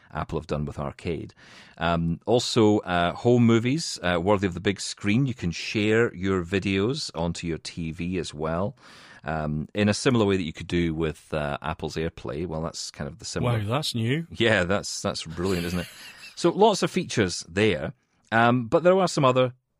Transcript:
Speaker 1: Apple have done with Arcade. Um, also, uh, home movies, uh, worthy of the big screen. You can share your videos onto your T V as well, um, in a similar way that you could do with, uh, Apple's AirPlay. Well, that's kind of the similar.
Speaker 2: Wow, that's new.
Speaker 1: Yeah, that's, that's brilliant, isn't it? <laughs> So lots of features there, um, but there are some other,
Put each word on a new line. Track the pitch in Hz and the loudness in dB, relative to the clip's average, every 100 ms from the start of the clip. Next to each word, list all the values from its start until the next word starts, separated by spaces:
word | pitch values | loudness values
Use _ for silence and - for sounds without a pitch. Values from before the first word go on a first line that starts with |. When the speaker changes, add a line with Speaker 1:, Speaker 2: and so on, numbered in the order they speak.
| - | -12
Speaker 1:
Apple | 78 82 78 | -8 -6 -6
have | 78 | -4
done | 76 | -4
with | 73 73 | -4 -6
Arcade. | 69 - 95 73 71 - - - - - | -8 -8 -6 -6 -8 -16 -20 -20 -20 -4
Um, | 85 85 85 82 - | 0 0 0 -2 0
also, | 120 - 123 107 104 | 2 2 4 4 4
uh, | 90 87 87 | 2 0 0
home | 78 120 123 117 | 0 4 6 6
movies, | 113 120 151 - - | 6 2 -2 -4 -4
uh, | 90 90 | -2 0
worthy | 92 104 98 | 2 2 2
of | |
the | 85 | 0
big | 101 95 | -2 -2
screen. | - - 101 110 139 | -6 -6 0 2 0
You | |
can | 113 87 | -2 -4
share | 80 - 110 107 110 117 87 | -4 -6 -2 2 2 2 0
your | 95 95 85 | 0 0 0
videos | 98 98 95 107 147 - | 0 2 2 0 -2 -6
onto | - 87 85 85 | -2 -2 -2 -4
your | 78 | -6
T | - - 82 | -8 -8 -8
V | 80 87 92 | -6 -4 -4
as | 78 | -4
well, | 73 78 85 104 - - - - - - | -6 -4 -2 -2 -6 -18 -20 -20 -12 -6
um, | 80 78 76 - | -4 -2 -4 -4
in | 104 104 | 0 2
a | |
similar | 101 139 120 101 | 2 2 4 4
way | 95 | 2
that | |
you | 78 | -2
could | - 85 | -8 -4
do | 87 85 78 | 0 0 0
with, | 80 76 - | -2 -4 -6
uh, | 78 71 69 | -4 -4 -4
Apple's | 76 80 78 78 | -6 -6 -6 -4
AirPlay. | 82 - - 69 87 | -6 -6 -8 -6 -6
Well, | 80 | -6
that's | 80 - - | -6 -8 -12
kind | - 73 | -10 -10
of | - | -10
the | - | -10
similar. | - 120 113 | -4 -2 -2
Speaker 2:
Wow, | 101 | -2
that's | 131 156 | -4 -4
new. | 120 113 151 165 | -2 -2 -2 -4
Speaker 1:
Yeah, | - 113 104 | 0 2 4
that's, | 87 98 - - | 2 0 -2 -6
that's | 101 - 80 | -6 -6 -8
brilliant, | 85 92 87 87 | -4 -2 -2 -2
isn't | 87 | -4
it? | 85 | -6
<laughs> | - - - - - | -12 -20 -20 -18 -2
So | 175 | 0
lots | 170 220 196 | 4 4 4
of | - | 0
features | 190 139 - 92 - - | -2 -2 0 0 -2 -6
there, | 87 107 76 76 - _ _ _ | 0 2 0 -4 -10 _ _ _
um, | 113 117 127 113 | 2 4 4 2
but | 165 | 2
there | 175 190 | 4 4
are | 180 | 4
some | - 135 | 4 4
other, | 127 127 - _ _ | 4 2 -2 _ _